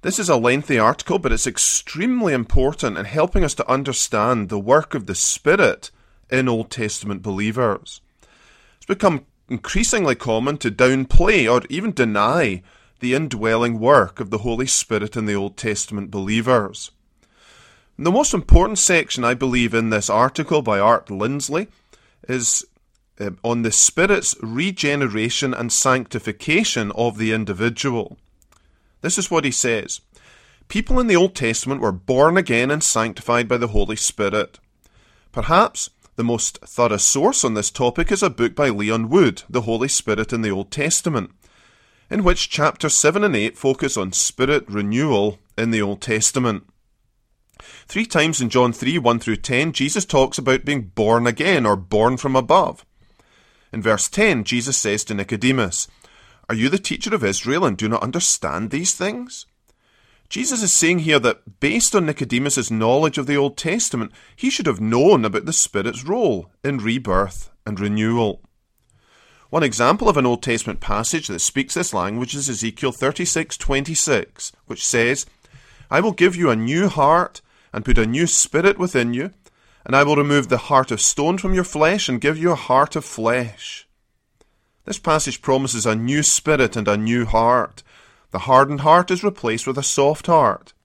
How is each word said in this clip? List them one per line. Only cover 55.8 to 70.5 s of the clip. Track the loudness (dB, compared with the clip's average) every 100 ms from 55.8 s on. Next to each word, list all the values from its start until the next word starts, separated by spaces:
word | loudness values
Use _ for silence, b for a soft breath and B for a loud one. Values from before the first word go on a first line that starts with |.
| -10 b b b b b b
"Are | -2
you | 0
the | 0
teacher | -4 -8 -4
of | -2
Israel | -2 -4 -2 -2
and | -2 -2
do | -2
not | -2
understand | -4 -4 -2 -2 -4 -6 -6
these | -4 -4
things?" | -4 -6 -6 -12 -18 -20 _ _ _ _ _ _ _ _
Jesus | -6 -4 -2
is | 0
saying | 2 4 2
here | 4 2
that | 2 -2 -8 -4
based | -2 0 0
on | 0 0
Nicodemus's | -4 -2 -2 0 -2 -2
knowledge | 0 2 2 2 -2
of | -2
the | 0
Old | 0 -2
Testament, | -4 -4 -4 -4 -8 b b
he | b -4
should | -2 -2
have | -2
known | 0 4 6 6
about | 4 -2 -4
the |
Spirit's | -4 -2 -2 -4 -6
role | -6 -2 0 -2 -6 _
in | -6 -4
rebirth | -2 -4 0 0 0 -6 -12 _
and | -12 -4
renewal. | -2 0 0 2 0 -4 -14 _ _ _ _ b b b b b b
One | 0
example | 0 2 2 2 2
of | 2
an | 2
Old | 0
Testament | -2